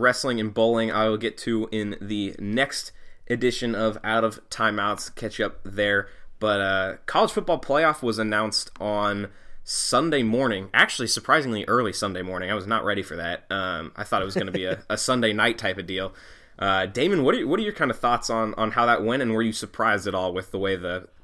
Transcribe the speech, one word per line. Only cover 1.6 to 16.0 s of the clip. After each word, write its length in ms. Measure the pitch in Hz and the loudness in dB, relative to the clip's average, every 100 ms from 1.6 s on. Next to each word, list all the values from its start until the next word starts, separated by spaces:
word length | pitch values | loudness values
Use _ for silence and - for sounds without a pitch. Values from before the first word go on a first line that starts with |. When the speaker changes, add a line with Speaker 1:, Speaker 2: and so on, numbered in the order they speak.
| 110 | 0
Speaker 1:
in 280 | 110 104 - | -2 -4 -6
the 340 | 101 104 98 - | -6 -4 -4 -6
next 520 | 101 117 139 - - - - - - | -4 0 -2 -4 -10 -14 -18 -12 -4
edition 460 | 120 123 110 120 | 0 0 0 -2
of 240 | 107 113 107 | 0 0 0
Out 220 | 107 113 | 0 2
of 160 | 113 104 - | 2 -2 -10
Timeouts. 680 | - 110 104 101 98 - | 0 2 2 0 -2 -6
Catch 260 | - 113 - | -8 -6 -2
you 40 | |
up 160 | 101 - | -2 -4
there. 460 | 104 101 104 101 - - - - | -6 0 4 4 0 -10 -14 -2
But, 220 | 107 101 | 2 2
uh, 340 | 98 95 95 - | 2 2 0 -4
college 280 | - 180 214 | 0 2 4
football 280 | 214 208 156 | 2 0 -2
playoff 420 | - 143 160 143 | 2 2 4 2
was 160 | 120 107 | 0 0
announced 520 | 110 107 110 - - - | 0 0 0 -2 -6 -6
on 480 | 104 104 104 101 101 - - - | -2 0 0 -2 -6 -10 -14 -12
Sunday 600 | - - - 123 165 143 | -6 -4 0 2 2 2
morning. 480 | 113 120 131 95 95 | 2 2 2 0 0
Actually, 360 | 123 196 - 113 | 2 2 2 -2
surprisingly 580 | - - 151 131 107 - | -2 2 2 2 -2 2
early 240 | 120 107 | 2 2
Sunday 300 | - 101 90 | -2 -4 -4
morning. 280 | 92 92 92 | -6 -4 -2
I 40 | |
was 120 | 104 98 | -2 0
not 160 | 110 | 0
ready 200 | 104 101 | 0 -2
for 140 | 87 82 | -4 -6
that. 280 | 85 87 - | -4 -6 -4
Um, 420 | 95 92 82 80 | -4 -2 -4 -8
I 100 | - | -10
thought 180 | 104 101 | -2 -2
it 20 | |
was 120 | 95 98 | 0 -2
gonna 160 | 95 | -2
be 120 | 92 | -4
a, 180 | 92 92 - | -4 -4 -4
Speaker 2:
<laughs> 20 | |
Speaker 1:
a 80 | 107 | -2
Sunday 380 | - 123 110 | 0 2 2
night 240 | 107 117 110 | 4 2 2
type 180 | 104 95 | -2 -4
of 100 | 87 | -4
deal. 280 | 92 | -4